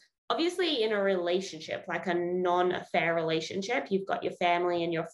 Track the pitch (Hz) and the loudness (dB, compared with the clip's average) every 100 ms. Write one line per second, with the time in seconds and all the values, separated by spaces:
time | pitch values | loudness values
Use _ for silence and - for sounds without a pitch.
0 | _ _ - 269 339 359 349 285 220 208 | _ _ -4 0 0 0 0 0 0 2
1 | 196 190 175 185 190 156 - - - 170 | 2 2 2 0 -2 -10 -8 -8 -6 -6
2 | 190 175 175 180 180 175 180 - - 180 | -2 0 0 0 2 4 2 0 -2 0
3 | 165 170 160 160 165 180 196 254 269 190 | 2 0 0 0 -2 -4 -2 -2 0 -2
4 | 190 - - 185 175 175 175 175 170 165 | 0 -2 -2 0 2 2 2 0 0 -2
5 | 165 | -4